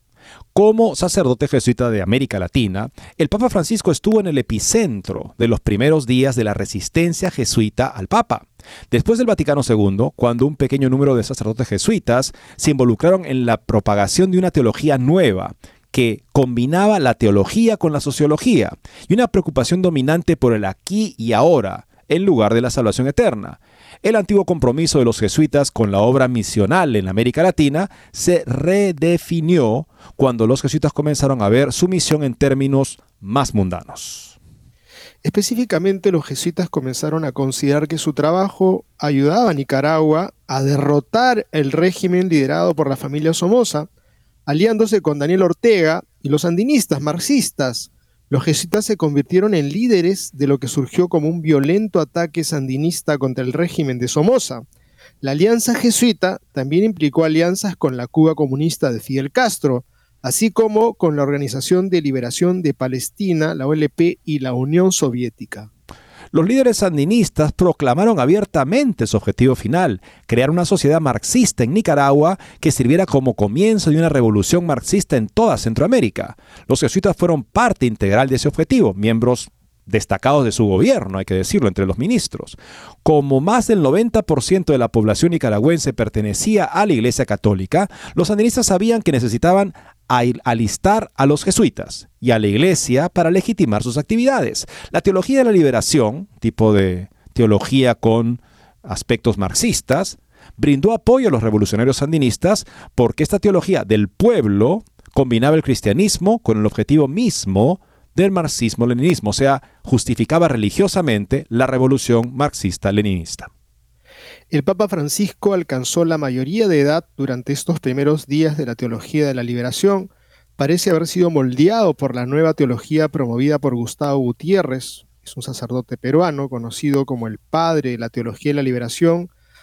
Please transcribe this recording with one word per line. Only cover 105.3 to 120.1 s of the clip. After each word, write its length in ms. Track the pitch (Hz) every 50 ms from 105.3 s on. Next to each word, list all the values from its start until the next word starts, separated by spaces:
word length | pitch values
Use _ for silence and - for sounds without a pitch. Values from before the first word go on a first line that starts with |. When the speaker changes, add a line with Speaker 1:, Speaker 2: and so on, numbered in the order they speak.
| 117 113 120 143 156 160
Speaker 1:
el 60 | -
cristianismo 760 | - 127 - - 104 101 139 196 208 - - 170 196 226 233
con 200 | - - 110 107
el 60 | 107
objetivo 440 | 107 - - 107 - 143 156 147 131
mismo 720 | 143 196 254 220 - - - 98 95 95 110 143 180 - _ _ _ _ _ _ -
del 140 | - 180 196
marxismo-leninismo, 1040 | 196 185 165 147 - - 120 113 - - 117 120 123 120 135 175 - - - 107
o 20 | 104
sea, 300 | - 135 135 139 131 - - _ _ -
justificaba 640 | - - 117 - - - - 113 - 151 170 170 160
religiosamente 1000 | 139 117 107 101 - - 190 196 - 196 175 143 113 104 101 - 131 135 - -
la 160 | 113 117 131
revolución 680 | 127 131 127 131 131 135 131 - - 117 117 117 120 131
marxista-leninista. 1160 | 135 143 147 - - - 98 87 - - 101 98 104 107 104 95 90 82 - - - - - _ _ _ _ _ _ _ _ _ _ _ _ - - - - - - _ _
Speaker 2:
El 120 | - 147 135
Papa 240 | 139 196 180 214 196
Francisco 680 | - 147 143 147 - - 208 180 - _ - 202 196
alcanzó 500 | 185 170 - 139 131 123 - - 170 170
la 140 | 165 160 156
mayoría 480 | 151 135 127 127 131 135 175 220 226 202
de 120 | 170 147
edad 280 | 139 143 151 165 170 _ _ -
durante 360 | 135 135 127 123 123 - 143
estos 260 | 143 - - 170 156
primeros 480 | - 135 127 135 139 143 151 151 - -
días 280 | 143 151 160 156 147
de 120 | 147 147 120
la 80 | 117
teología 500 | - - 120 117 110 - - - 151 147
de 80 | 143 131
la 80 | 127
liberación. 680 | 120 120 120 120 120 127 123 - - 196 202 190 190 190